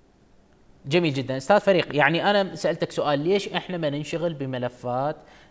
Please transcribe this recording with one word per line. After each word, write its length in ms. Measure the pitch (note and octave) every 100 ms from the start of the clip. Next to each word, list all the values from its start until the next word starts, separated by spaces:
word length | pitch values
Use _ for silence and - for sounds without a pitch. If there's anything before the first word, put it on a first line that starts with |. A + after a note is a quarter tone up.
| _ _ _ - _ _ - - C3+
جميل 280 | E3+ E3+
جدًا. 220 | C3+ B2 C3
أستاذ 240 | - G#3
فريق، 360 | G3+ F#3 C#3+ C#3
يعني 340 | C#3+ E3 E3
أنا 240 | G#3 F#3+
سألتك 380 | E3 E3+ D#3+ E3
سؤال، 260 | - C#3 C#3+
ليش 300 | D#3 G3+ G3+
إحنا 280 | F3+ - F3+
ما 140 | D#3
ننشغل 440 | C#3+ D3 E3 E3+
بملفات 840 | D3 C3+ B2+ B2 - B2 B2 C#3 D#3 - - -